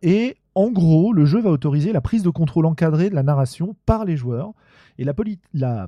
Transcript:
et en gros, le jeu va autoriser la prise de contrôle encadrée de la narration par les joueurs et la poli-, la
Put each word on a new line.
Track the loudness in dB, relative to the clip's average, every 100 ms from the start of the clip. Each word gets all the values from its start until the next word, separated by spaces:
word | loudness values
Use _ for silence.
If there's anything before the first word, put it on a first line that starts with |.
et | 0 0 0 -6 _
en | -2 0
gros, | 2 4 4 4
le | 4 4
jeu | 2
va | 2
autoriser | 0 0 0 0
la | -2
prise | -2 0
de | 0
contrôle | 0 -2 0 0
encadrée | 0 0 2 0
de | 0
la |
narration | 0 0 -2 -4 -8 -2 0
par | 0
les | 0 -4
joueurs | -4 -6 -8 -14 _ _ _ -8
et | -6
la |
poli-, | -4 -6 -8 _
la | -4 -4 -4